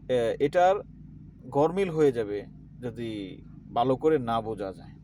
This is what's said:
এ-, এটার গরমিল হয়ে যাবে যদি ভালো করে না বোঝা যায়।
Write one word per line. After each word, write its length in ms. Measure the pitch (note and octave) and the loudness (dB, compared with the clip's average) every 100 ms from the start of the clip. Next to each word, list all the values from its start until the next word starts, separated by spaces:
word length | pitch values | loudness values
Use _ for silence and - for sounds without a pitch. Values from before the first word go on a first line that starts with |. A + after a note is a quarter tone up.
| - | -2
এ-, 260 | B2 A2+ - | 0 2 0
এটার 360 | D3 F3+ F3+ G3 - - - - - - B2+ | 0 4 4 4 -4 -18 -20 -20 -20 -20 -4
গরমিল 400 | C3 D#3+ F3+ F#3+ | 2 2 2 -2
হয়ে 220 | D#3 D3 | 4 4
যাবে 340 | A#2+ G#2 G#2 - - - - | 4 -2 -4 -8 -16 -20 -12
যদি 600 | A#2+ A2+ A2+ G#2+ F#2+ - - - - | -10 -8 -8 -8 -10 -12 -18 -20 -6
ভালো 220 | A#2+ B2 B2+ | 0 2 2
করে 240 | D#3 D#3 | 4 2
না 220 | A#2 A#2 | 2 -2
বোঝা 320 | A2 G#2 G2 | -2 -6 -8
যায়। 200 | F#2 - - | -10 -16 -20